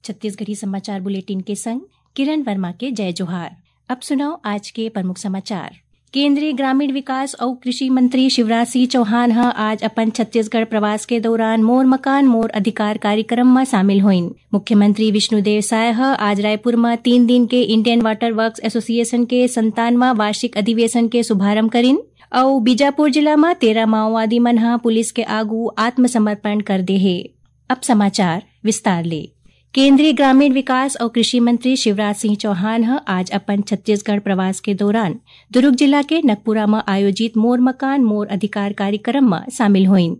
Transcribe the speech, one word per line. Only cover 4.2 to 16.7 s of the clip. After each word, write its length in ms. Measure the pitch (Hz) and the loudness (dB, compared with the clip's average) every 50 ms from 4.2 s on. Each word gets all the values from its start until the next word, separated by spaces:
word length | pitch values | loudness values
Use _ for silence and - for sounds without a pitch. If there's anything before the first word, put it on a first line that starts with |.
| 285 294 320 339 - | -2 -4 -6 -8 -8
आज 260 | 214 202 208 208 - | -8 -8 -8 -10 -12
के 180 | _ - 220 226 | _ -8 -8 -6
प्रमुख 300 | 220 214 180 180 185 - | -6 -6 -6 -6 -8 -8
समाचार। 560 | - 202 190 190 190 - 220 175 - - - - _ _ _ _ _ _ - | -8 -6 -6 -6 -8 -8 -10 -10 -10 -12 -16 -20 _ _ _ _ _ _ -4
केंद्रीय 380 | 269 285 294 277 285 294 311 | -2 2 2 2 2 0 -2
ग्रामीण 400 | 285 240 269 262 262 269 294 269 | -2 -2 -2 0 0 0 0 0
विकास 420 | 262 277 269 - 262 262 269 269 - | -2 -4 -6 -4 -4 -4 -4 -6 -6
और 200 | - 240 254 262 | -6 -4 -6 -6
कृषि 340 | 254 _ 254 247 - 269 262 | -4 _ -6 -4 -4 -2 0
मंत्री 400 | 254 254 254 247 254 262 262 269 | 2 2 2 2 2 2 2 2
शिवराज 360 | 254 - 233 214 233 226 240 | 2 0 0 0 2 0 -2
सिंह 200 | 240 - 254 254 | 0 0 0 0
चौहान 460 | 247 262 254 240 202 226 240 240 240 | 2 2 0 0 2 0 0 2 2
ह 160 | 226 233 240 247 233 - | 2 2 2 0 0 -2
आज 240 | 214 214 220 208 - | -4 -4 -4 -4 -4
अपन 260 | 214 208 226 226 220 | -4 -2 -2 -2 -2
छत्तीसगढ़ 540 | 220 - 220 214 - 233 220 214 - 226 226 | -2 -2 -6 -2 0 -2 -2 0 -2 -2 -2
प्रवास 400 | 226 226 214 208 208 208 214 - | -2 -2 -2 -2 -2 -2 -4 -4
के 140 | - 247 233 | -4 -4 -2
दौरान 420 | 226 226 226 226 226 220 226 226 | 0 0 0 0 0 0 2 2
मोर 220 | 220 220 247 262 262 | 2 4 4 4 4
मकान 400 | 262 262 262 262 277 269 277 277 | 4 2 2 0 0 2 4 4
मोर 240 | 262 233 226 226 220 | 4 4 2 0 -2
अधिकार 460 | - 214 190 220 214 - 214 208 214 214 | -2 -2 -2 -2 -2 -2 -4 -4 -4 -2
कार्यक्रम 560 | - 208 208 220 220 - 233 233 247 254 254 | -2 0 0 0 -2 -2 0 2 4 4 4
में 80 | 254 262 | 4 2
शामिल 360 | 254 - 196 185 202 196 196 | 2 0 0 2 2 2 4
होइन। 340 | 190 208 190 180 175 - - _ _ _ - | 4 4 2 2 0 -4 -8 _ _ _ -4
मुख्यमंत्री 560 | 202 202 - 233 202 202 208 202 208 220 220 | -4 -2 2 2 4 4 4 2 2 0 0
विष्णुदेव 500 | 202 214 208 - 226 208 196 208 208 214 | 0 0 0 0 0 0 0 0 0 0
साय 300 | 208 - 226 220 226 233 | 0 -2 0 0 0 0
ह 220 | 226 226 262 269 277 - | 0 0 0 0 0 0
आज 180 | 214 208 208 202 | 0 -2 -2 0
रायपुर 360 | 202 214 214 214 - 240 | 0 -2 -2 -2 -2 0